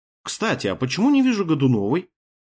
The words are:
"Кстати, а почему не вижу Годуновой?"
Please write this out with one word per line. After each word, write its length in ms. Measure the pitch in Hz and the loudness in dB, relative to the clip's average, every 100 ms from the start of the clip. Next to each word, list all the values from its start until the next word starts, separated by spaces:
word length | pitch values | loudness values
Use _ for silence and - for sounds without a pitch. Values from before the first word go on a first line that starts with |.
| _ _ | _ _
"Кстати, 460 | - - 220 185 202 | -10 -4 -4 -2 -4
а 80 | 185 | -4
почему 340 | 131 156 240 | -4 0 2
не 120 | 277 | 4
вижу 220 | 262 220 | 2 0
Годуновой?" 680 | 180 151 135 117 101 160 185 _ _ _ _ | 0 0 2 2 0 -2 -4 _ _ _ _